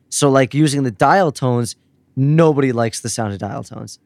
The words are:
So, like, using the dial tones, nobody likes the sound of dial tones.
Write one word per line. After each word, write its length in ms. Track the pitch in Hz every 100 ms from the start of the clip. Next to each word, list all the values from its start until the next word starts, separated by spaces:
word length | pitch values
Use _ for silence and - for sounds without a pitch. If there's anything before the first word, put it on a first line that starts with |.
| _
So, 220 | - 143
like, 240 | 135 131
using 280 | 143 151 143
the 60 | 127
dial 400 | 101 139 190 170
tones, 460 | - 131 120 117 - _ _ _ -
nobody 560 | 139 156 160 143 135
likes 280 | 117 117 -
the 100 | 117
sound 240 | - 107
of 40 | 98
dial 240 | 101 117
tones. 360 | 110 - 117 -